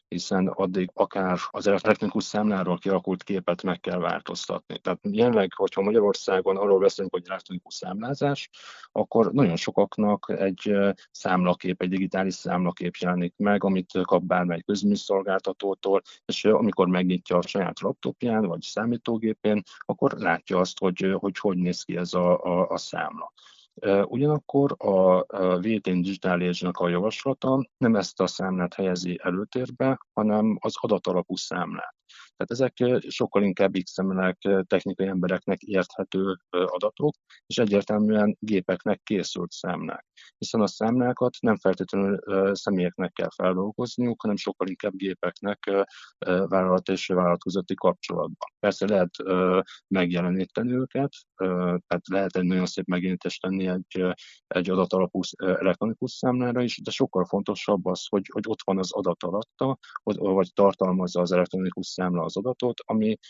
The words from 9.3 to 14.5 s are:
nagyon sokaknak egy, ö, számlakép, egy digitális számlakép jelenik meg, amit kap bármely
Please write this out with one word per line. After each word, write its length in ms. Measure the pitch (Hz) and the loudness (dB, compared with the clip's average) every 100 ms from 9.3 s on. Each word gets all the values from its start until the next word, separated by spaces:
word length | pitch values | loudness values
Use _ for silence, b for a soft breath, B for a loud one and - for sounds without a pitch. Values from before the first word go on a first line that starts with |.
nagyon 240 | 131 117 85 | 4 2 2
sokaknak 800 | - - 101 - 104 101 - 101 | -2 0 0 2 0 0 -2 -2
egy, 300 | 98 90 - | -2 -2 -2
ö, 220 | 101 98 95 B | 2 2 0 B
számlakép, 720 | - 95 92 90 87 92 90 | -10 -2 2 2 2 -2 -2
egy 60 | 92 | -2
digitális 460 | 92 90 95 95 | 0 0 0 -2
számlakép 600 | 90 87 87 90 87 87 - | -4 -4 0 0 -2 -6 -4
jelenik 380 | 90 90 87 - | -2 0 -2 -2
meg, 280 | 104 101 | 2 2
amit 340 | 101 95 90 95 | 2 0 -2 -4
kap 200 | 90 92 | 0 0
bármely 380 | 87 90 90 | 2 0 0